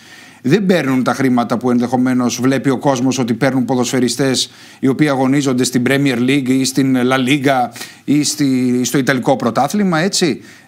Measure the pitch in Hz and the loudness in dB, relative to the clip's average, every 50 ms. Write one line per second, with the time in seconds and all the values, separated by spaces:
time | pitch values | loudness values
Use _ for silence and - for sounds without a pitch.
0 | - - - - - - - - - 131 156 226 196 180 185 165 139 131 131 127 | -20 -20 -20 -20 -20 -20 -18 -6 -2 0 2 2 2 2 2 2 2 0 0 0
1 | 117 127 117 131 135 131 127 120 120 104 123 107 123 127 123 120 120 120 131 123 | 2 0 0 0 0 2 2 0 0 0 -2 -2 0 0 0 0 0 0 0 0
2 | 127 127 127 127 123 117 110 - 120 135 135 131 110 139 127 107 - 143 135 120 | 0 0 0 0 0 -2 -2 0 0 0 0 0 0 -2 -2 0 0 0 0 0
3 | 127 131 117 135 123 117 117 110 143 131 127 135 120 - 135 123 120 117 139 127 | 0 -2 0 0 -2 -2 -2 0 0 0 0 0 -2 -2 0 -2 -2 0 0 0
4 | 123 117 - - 139 135 123 - - - - - - - - - - 135 127 127 | 0 0 0 0 -2 0 0 -2 -4 -6 -10 -20 -20 -20 -10 -2 0 0 2 2
5 | 151 151 139 131 135 131 139 147 135 139 127 123 127 127 - - 120 120 139 139 | 2 0 2 0 2 2 2 2 2 0 0 0 0 0 0 -2 0 0 0 2
6 | 143 139 123 117 123 131 143 147 131 123 131 135 131 131 - 147 135 135 131 127 | 0 0 0 0 0 0 0 0 0 0 0 0 0 -2 0 0 0 2 2 0
7 | 123 127 131 131 127 123 147 147 127 143 135 127 123 120 - - - - - - | 2 0 0 0 2 0 0 2 2 0 0 0 0 -4 -6 -12 -18 -18 -18 -12
8 | - - 139 147 143 - - - 143 135 131 127 127 123 123 123 123 - - 143 | -4 0 0 0 0 -2 -2 -2 0 0 0 0 0 0 0 0 -2 0 0 0
9 | 127 131 135 127 113 151 135 110 123 117 110 123 135 143 - 208 202 185 165 156 | 0 0 0 0 0 0 0 0 0 -2 0 0 -2 0 0 -2 0 0 0 0
10 | 175 196 - - 185 151 107 - - - - - - | -2 -2 0 0 0 0 -2 -4 -8 -20 -20 -20 -20